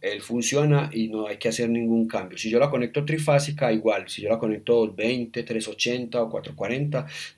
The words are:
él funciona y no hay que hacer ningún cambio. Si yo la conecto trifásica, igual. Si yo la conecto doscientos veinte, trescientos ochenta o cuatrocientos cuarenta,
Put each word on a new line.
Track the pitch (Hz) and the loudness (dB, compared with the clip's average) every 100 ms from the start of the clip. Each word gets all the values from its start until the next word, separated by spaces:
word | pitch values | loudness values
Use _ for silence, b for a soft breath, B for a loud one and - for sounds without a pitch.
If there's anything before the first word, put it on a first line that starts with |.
él | 95 101 | -4 -6
funciona | - 120 117 139 151 143 - | -4 -4 0 2 4 4 2
y | 110 110 | -2 -2
no | 107 107 | -2 -6
hay | 107 | -2
que | 120 | -2
hacer | 113 117 | 0 0
ningún | 117 117 113 113 | 0 2 2 2
cambio. | 107 92 90 | -2 -6 -8
Si | 110 | 0
yo | 117 | 4
la | 143 | 4
conecto | 135 120 - 147 | 2 -2 -2 -2
trifásica, | 156 151 143 147 147 123 | -2 4 4 4 0 0
igual. | 110 110 101 95 | 2 2 0 -2
Si | - | -6
yo | 104 | 0
la | 113 | 0
conecto | 113 107 107 | 0 -2 2
doscientos | 120 110 95 | 4 4 0
veinte, | 110 127 117 - | -2 0 -2 -6
trescientos | 113 110 110 104 | -4 -4 -6 -4
ochenta | 120 123 123 120 | -2 -2 -2 -2
o | 113 | -2
cuatrocientos | - - - | -2 -8 -8
cuarenta, | 101 127 147 147 147 B B | -4 -2 0 -2 -4 B B